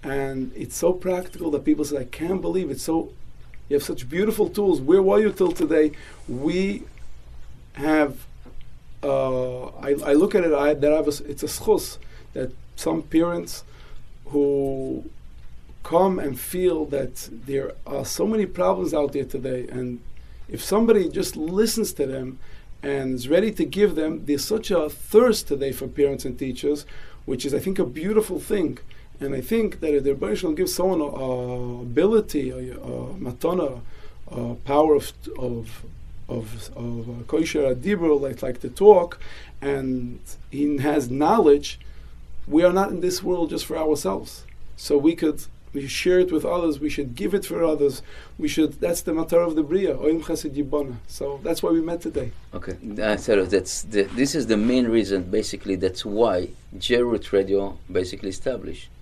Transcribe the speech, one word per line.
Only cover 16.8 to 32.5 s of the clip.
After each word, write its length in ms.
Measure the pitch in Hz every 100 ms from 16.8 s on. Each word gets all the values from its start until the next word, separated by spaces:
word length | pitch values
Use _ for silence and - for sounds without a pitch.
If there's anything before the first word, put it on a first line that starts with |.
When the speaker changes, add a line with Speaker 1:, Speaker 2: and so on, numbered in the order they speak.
| 151
Speaker 1:
that 440 | 139 135 - -
there 420 | 156 123 135 135 - -
are 200 | 139 117
so 200 | - 185
many 200 | 220 185
problems 480 | - 180 185 175
out 180 | 156 143
there 120 | 143 127
today, 420 | 135 127 127 123
and 320 | 123 123 123 - - - - -
if 140 | -
somebody 440 | - 196 233 214 170
just 260 | 190 180 -
listens 580 | 156 185 220 - 208
to 120 | - 135
them 340 | 135 127 131 - - - -
and 340 | 143 139 131 127
is 140 | 123
ready 220 | 165 214
to 140 | 214 156
give 300 | 190 202 151
them, 300 | 156 160 -
there's 180 | 143
such 280 | - 220 -
a 180 | 180 151
thirst 580 | - - 208 247 214 -
today 240 | 139 135
for 160 | 123 135
parents 380 | - 143 135 135
and 120 | 123
teachers, 480 | 139 123 147 147 - - - - -
which 200 | 135 143
is, 80 |
I 60 | 131
think, 200 | 190 190
a 60 | 180
beautiful 540 | 151 175 214 214 175
thing. 380 | - 202 156 123 - - - -
And 140 | 139
I 80 | 135
think 380 | 123 226 214 -
that 140 | 160
if 100 | 143
the 100 | 135
Rebbeinu 240 | 135 196 214
Shalom 180 | 175 151
gives 180 | 180
someone 260 | - 180 180
a, 60 | 147
a 760 | - 131 127 123 123 123 120
ability, 680 | 120 117 185 220 214 151 131